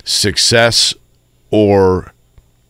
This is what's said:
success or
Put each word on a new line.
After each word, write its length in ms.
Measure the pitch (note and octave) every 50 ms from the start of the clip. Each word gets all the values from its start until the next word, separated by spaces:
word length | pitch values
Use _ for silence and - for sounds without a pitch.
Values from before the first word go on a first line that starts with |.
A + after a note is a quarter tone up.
| -
success 920 | - - - - G2+ - - - - A#2+ A#2 A#2 A#2 - - - - - _ _ _ _ _ _ _ _ _ _ -
or 640 | G#2+ G#2+ G#2+ G2+ G2+ G2 F#2+ F#2 F#2 F2+ F2 - _ _ _ _ _ - _ _ _ _ _ _